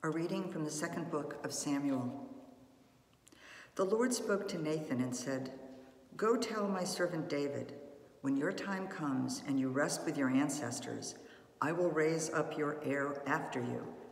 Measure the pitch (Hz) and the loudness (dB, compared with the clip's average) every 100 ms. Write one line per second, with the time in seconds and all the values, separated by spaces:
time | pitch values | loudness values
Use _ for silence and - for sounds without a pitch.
0 | 156 160 170 190 180 165 151 147 170 180 | 0 0 0 0 -2 -2 -2 -2 -4 -2
1 | 160 151 143 - - 143 147 143 143 131 | -2 -2 -2 -6 -6 -4 0 2 4 2
2 | 123 120 - - - - - - - - | 0 -4 -10 -12 -16 -20 -20 -20 -20 -20
3 | _ _ - - - - - - 190 220 | _ _ -20 -20 -20 -18 -16 -2 2 4
4 | 247 240 - 202 202 170 151 156 156 127 | 4 2 2 2 2 -2 0 0 0 0
5 | 127 123 - 135 131 - - - - - | 0 -2 -2 -2 -2 -8 -14 -16 -18 -20
6 | - - 214 240 240 220 202 190 175 - | -20 0 4 4 2 0 0 0 0 0
7 | 175 165 151 147 143 139 - - - - | 0 0 -2 0 0 -2 -6 -10 -14 -18
8 | - - 139 139 156 190 185 190 190 - | -20 -6 0 2 2 -2 -2 -2 -4 -4
9 | 151 131 127 - - 135 131 131 147 - | 0 0 0 -2 0 2 2 4 2 2
10 | - 143 135 131 147 - 123 123 117 117 | -2 2 4 4 4 0 -2 -4 -6 -6
11 | - - - - - - 135 170 180 151 | -6 -10 -16 -20 -20 -2 0 4 4 6
12 | 156 165 - 160 151 156 147 151 139 139 | 4 4 0 0 0 0 0 0 0 0
13 | 139 143 - 151 - 131 120 120 - - | 0 -2 0 0 0 -2 -2 -2 -6 -10
14 | - | -14